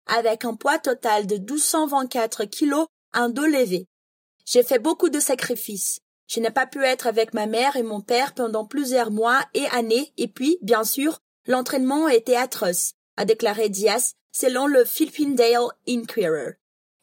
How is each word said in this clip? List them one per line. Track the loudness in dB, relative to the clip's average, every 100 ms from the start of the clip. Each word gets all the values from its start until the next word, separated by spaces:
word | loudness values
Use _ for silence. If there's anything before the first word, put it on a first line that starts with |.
| -2
avec | 0 2 0
un | -4
poids | -4 0 0
total | 0 -2 0 0 0
de | -4
douze | -4 -4
cent | 0 0 0
vingt-quatre | 0 -2 -2 -2 -4
kilos | -8 -2 0 0 -2 _ _
en | -2 -2
dos | 0 0
levé. « | 2 0 -2 -8 _ _ _ _ _
J'ai | 0 2
fait | 4 2
beaucoup | 0 0 0
de | 0
sacrifices. | -2 -2 -2 -6 -6 -6 -6 -8 _ _ -8
Je | -4
n'ai | -2
pas | 0 -2
pu | 0
être | 0 0 0
avec | 0 0
ma | -2 -2
mère | 0 0 0
et |
mon | -2 -6
père | -2 0 0
pendant | -2 -4 -4 -4
plusieurs | -4 0 0 0
mois | 0 2 2 0
et | -4 -2
années | -2 0 0 0 -6
et | -8
puis, | -2 0 0
bien | 2 0
sûr, | 0 -2 -2 -4 _ _ -2
l'entraînement | -2 0 0 0 2
a | 4
été | 2 4 0
atroce », | 0 -2 -2 -2 -4 -8 _ -4
a |
déclaré | 0 2 0 0 -2
Diaz | 0 0 0 -2 -6 _
selon | -4 0 0 4
le | 4
Philippine | 4 2 -2 -2 0
Daily | 4 4 4 0 -4 -4
Inquirer. | -4 -4 -2 0 -2 -4 -12 _ _ _ _